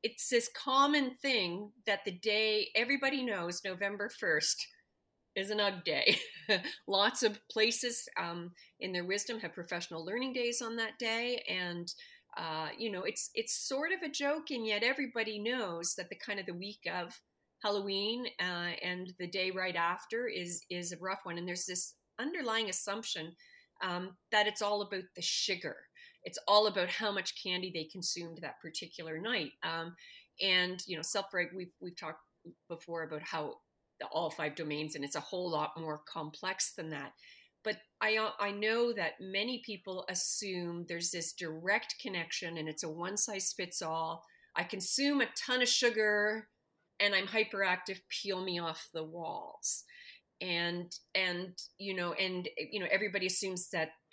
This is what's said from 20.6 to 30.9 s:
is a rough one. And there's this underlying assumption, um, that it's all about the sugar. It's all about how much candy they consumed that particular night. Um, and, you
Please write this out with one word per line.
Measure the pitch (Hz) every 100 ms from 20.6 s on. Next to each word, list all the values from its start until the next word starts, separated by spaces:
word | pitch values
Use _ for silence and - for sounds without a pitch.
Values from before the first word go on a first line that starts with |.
| -
is | 180 175
a | 175
rough | 185 190
one. | 175 170
And | 175
there's | 180
this | 196 180 - - _ -
underlying | 269 359 247 220 214
assumption, | 185 - 208 226 180 160 - - - _ _
um, | 185 180 185 - _
that | 214 208
it's | 208
all | 208 208
about | 196 190 185 -
the |
sugar. | 180 - - 175 160 - - - - _
It's | - - -
all | 208 214
about | 185 185
how | - 220
much | 202 185 -
candy | 190 180 185
they | 175
consumed | 156 185 175 175 170 165
that | 160 -
particular | 156 - 175 - 160 160
night. | 214 233 147 -
Um, | 170 165 170 175 - - _ -
and, | 190 185 180 185
you | -